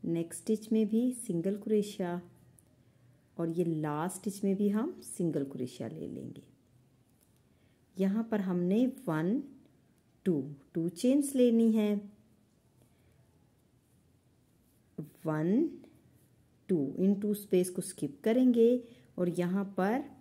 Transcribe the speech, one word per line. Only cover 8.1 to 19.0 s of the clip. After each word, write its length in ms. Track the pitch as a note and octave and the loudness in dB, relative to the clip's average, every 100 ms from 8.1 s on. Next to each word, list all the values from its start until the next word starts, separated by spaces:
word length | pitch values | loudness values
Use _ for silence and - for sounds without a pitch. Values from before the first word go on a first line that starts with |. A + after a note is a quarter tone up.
| G#3 A3+ | 0 -2
पर 100 | G#3+ | -2
हमने 460 | F#3+ F3+ F3 G3+ B3+ B3+ - | 0 0 2 2 0 -2 -4
वन 340 | D#3 E3+ A#3 - - - _ _ _ _ _ | -2 0 -2 -4 -16 -20 _ _ _ _ _
टू, 300 | - D#3 C3+ D3 - | -2 0 -2 -10 -10
टू 140 | - E3 | -4 -4
चेन्स 460 | F3 B3 C#4 C#4 | -2 2 2 2
लेनी 380 | C4+ B3 A3+ A3+ | 4 6 6 4
है, 460 | A3 G#3 G#3 G3+ - _ _ _ _ _ _ _ _ _ _ _ _ _ _ _ _ _ _ _ _ _ _ _ _ _ _ _ - | 4 2 0 -4 -20 _ _ _ _ _ _ _ _ _ _ _ _ _ _ _ _ _ _ _ _ _ _ _ _ _ _ _ -16
वन, 720 | D#3 - D#3+ D#3 D#3+ G#3+ E4 - - - _ _ _ _ _ _ _ | -16 -8 -4 0 2 2 2 -2 -20 -20 _ _ _ _ _ _ _
टू, 260 | F3+ C#3 - | 0 0 0
इन 160 | F#3+ | 2
टू 200 | G3 G#3 | 2 0
स्पेस 360 | G3+ - F#3 F3+ | -4 0 2 2
को 120 | F3+ | -4
स्किप 380 | F3 - C#3+ - | -8 -6 -8 -4
करेंगे 600 | - A#3 B3+ A#3 A#3 B3 - - | 0 4 6 6 6 4 -2 -20